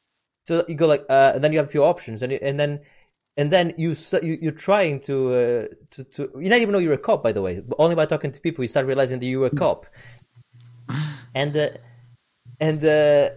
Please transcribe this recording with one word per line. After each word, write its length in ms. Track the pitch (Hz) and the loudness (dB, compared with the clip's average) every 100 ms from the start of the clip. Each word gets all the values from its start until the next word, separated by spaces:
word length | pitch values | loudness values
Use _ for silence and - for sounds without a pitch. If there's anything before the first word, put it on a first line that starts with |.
| _ _ _ _ - | _ _ _ _ -2
So 200 | 170 170 | -2 -2
you 60 | |
go 140 | 156 160 | 2 2
like, 180 | 143 - | 2 2
uh, 240 | 135 135 135 | 4 6 4
and 80 | |
then 80 | 151 | 2
you 80 | 156 | 0
have 80 | 139 | 0
a 40 | |
few 120 | 147 | 2
options, 400 | 147 - - 110 | 2 2 -6 -8
and, 100 | 123 | -6
and 260 | 135 139 143 | -4 -4 -2
then, 200 | 147 143 - _ _ _ _ - | -2 -4 -12 _ _ _ _ -4
and 140 | 147 | 0
then 220 | 180 170 165 | 2 0 -2
you 140 | 165 | -4
s-, 320 | 151 - 180 | -4 -4 -2
you, 120 | 160 160 | -2 -4
you're 100 | 160 | -6
trying 480 | 151 - 208 175 139 | -4 0 0 0 -2
to, 140 | - 135 127 | -4 -2 0
uh, 340 | 123 120 120 - - _ | 2 2 0 -4 -12 _
to, 120 | - | -20
to, 280 | 131 - 143 135 | -16 -12 -10 -6
you 100 | 185 | 0
not 100 | 240 | 2
even 120 | 220 | 2
know 80 | 202 | 0
you're 140 | 170 | 0
a 40 | 135 | 0
cop, 240 | - 202 | 0 0
by 100 | 117 | 0
the 100 | 101 | -2
way. 200 | 92 90 120 139 | -4 -6 -6 0
Only 160 | 165 | 2
by 140 | 165 151 | 2 0
talking 240 | 151 143 | -2 -6
to 100 | - | -6
people, 220 | 165 151 | -6 -6
you 40 | 120 | -4
start 200 | 147 131 | -2 0
realizing 320 | 135 131 127 | 0 0 -2
that 60 | 127 | -4
you're 180 | 131 127 | -2 0
a 60 | |
cop. 340 | 147 156 - - - - - _ _ _ _ - - - 131 151 147 - 131 | 0 -2 -2 -8 -20 -20 -20 _ _ _ _ -20 -18 -10 -8 -8 -12 -10 -6
And, 200 | 147 151 | -2 -2
uh, 140 | 147 - - - _ _ _ _ - - | -2 -6 -20 -20 _ _ _ _ -20 -4
and, 240 | 156 156 | -2 2
uh, 460 | 156 151 147 147 139 | 2 4 6 4 4